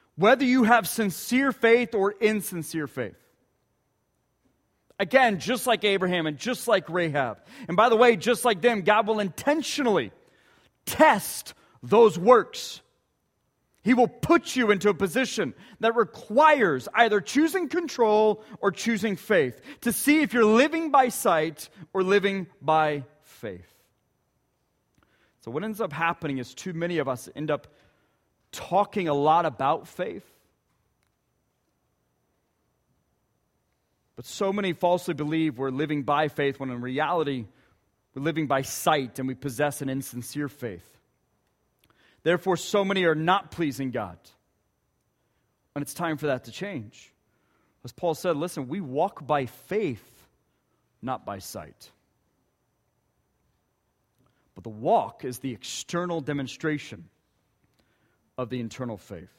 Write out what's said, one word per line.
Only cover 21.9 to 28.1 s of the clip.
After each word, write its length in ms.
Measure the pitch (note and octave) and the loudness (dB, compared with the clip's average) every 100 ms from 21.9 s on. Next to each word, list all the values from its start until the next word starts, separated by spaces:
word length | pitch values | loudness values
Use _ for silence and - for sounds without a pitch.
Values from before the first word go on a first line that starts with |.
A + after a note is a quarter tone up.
or 100 | F#3+ | -4
living 440 | F#3 G3+ G3 G3 E3+ _ | 2 2 0 -4 -8 _
by 440 | C3+ D#3 D#3 D3 B2+ _ | 0 2 2 -2 -8 _
faith. 520 | _ - G#2+ F2+ F2 _ _ _ _ _ _ _ _ _ _ _ _ _ _ _ _ _ | _ -14 -12 -12 -18 _ _ _ _ _ _ _ _ _ _ _ _ _ _ _ _ _
So 100 | A#2 | -10
what 140 | C#3 | -8
ends 160 | A3 G#3 | -6 -6
up 140 | G3 | -6
happening 460 | C#3+ E3 - D#3 C3+ | -2 -2 -2 -6 -6
is 140 | A#2+ | -8
too 200 | - F#3+ | -12 -10
many 240 | E3 F3 E3 | -6 -4 -2
of 100 | C3+ | -2
us 220 | B2 - - | -4 -8 -8
end 120 | D3+ | -4
up 180 | C#3+ - _ _ _ _ | -4 -6 _ _ _ _